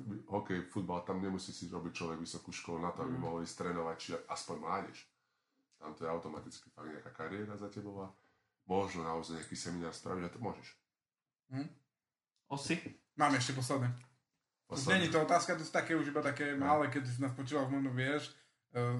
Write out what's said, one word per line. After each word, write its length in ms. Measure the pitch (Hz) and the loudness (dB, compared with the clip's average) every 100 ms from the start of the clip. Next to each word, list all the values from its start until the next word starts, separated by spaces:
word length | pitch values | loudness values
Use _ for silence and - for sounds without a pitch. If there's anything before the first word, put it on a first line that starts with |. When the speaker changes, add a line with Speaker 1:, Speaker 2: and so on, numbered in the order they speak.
| 123 104 - | -8 -8 -2
Speaker 1:
hokej, 400 | 101 - 90 85 | -2 0 -2 -2
futbal, 360 | 101 87 87 | -4 -2 -2
tam 160 | - 92 | -2 -2
nemusí 340 | 95 95 95 | 0 -2 -4
si 160 | - 87 | -8 -6
robiť 260 | 87 85 | -6 -6
človek 240 | - 85 82 | -4 -4 -4
vysokú 300 | 82 82 - | -6 -8 -8
školu 300 | - - 82 | -8 -6 -2
na 100 | 87 | -2
to, 120 | 87 | -2
aby 120 | - | -2
Speaker 2:
Mhm. 80 | - | -2
Speaker 1:
mohol 180 | 82 82 | -2 -2
ísť 160 | 85 - | -4 -4
trénovať, 360 | 87 87 82 82 | -2 0 -2 -4
či 140 | - 82 | -6 -6
aspoň 380 | - - - 78 | -6 -8 -6 -6
mládež. 400 | 80 95 80 - - _ _ _ _ _ _ _ | -2 -4 -4 -12 -20 _ _ _ _ _ _ _
Tam 160 | 76 | -14
to 80 | 76 | -6
je 80 | 80 | -4
automaticky 580 | 85 82 76 - - - | -2 -4 -8 -10 -14 -18
fakt 200 | - 78 | -14 -12
nejaká 240 | 73 67 | -10 -12
kariéra 420 | 64 80 101 107 | -8 -6 -6 -6
za 140 | 101 101 | -8 -8
tebou 340 | 104 101 101 | -8 -8 -8
a 80 | 95 - _ _ _ _ - | -10 -12 _ _ _ _ 0
možno 380 | 95 95 90 | 2 2 0
naozaj 340 | 82 82 80 82 | -2 -2 -2 -6
nejaký 180 | 80 87 | -6 -6
seminár 360 | 90 87 85 | -4 -4 -4
spraviť 320 | - - 92 | -6 -4 -4
a 60 | 87 | -4
to 100 | - | -4
môžeš. 280 | 101 80 - - _ _ _ _ _ _ - | -6 -6 -12 -20 _ _ _ _ _ _ -8
Speaker 3:
Mhm. 200 | 131 151 - _ _ _ _ _ _ - | -6 -6 -10 _ _ _ _ _ _ -6
Speaker 2:
Osi? 260 | 139 - 175 - - _ | -4 0 -2 -2 -14 _
Speaker 3:
Mám 180 | - 147 | 4 6
ešte 200 | 131 127 | 6 4
posledné. 340 | 131 127 135 123 - - _ _ _ _ _ - | 0 2 2 2 0 -8 _ _ _ _ _ -8
Už 80 | 135 | 0
Speaker 1:
Posledné. 140 | 135 185 | 6 6
Speaker 3:
není 100 | 165 | 6
to 120 | 160 | 6
otázka, 360 | 143 170 - 160 | 8 6 6 0
to 80 | |
sú 80 | 156 | 0
také 220 | 175 160 | 2 4
už 140 | 160 143 | 2 2
iba 100 | 147 | 2
také 320 | 139 135 143 | 2 2 0
Speaker 1:
No. 120 | 139 139 | 2 6
Speaker 3:
malé, 220 | 151 139 | 6 6
keď 160 | 143 123 | 2 0
si 140 | 120 | 0
nás 120 | 135 | 0
počúval, 360 | 127 131 151 131 | -2 0 2 2
možno 200 | 139 135 | 2 2
vieš, 420 | 123 131 147 - - _ _ _ | 2 2 2 -2 -12 _ _ _
eh, 80 | 123 120 | 0 2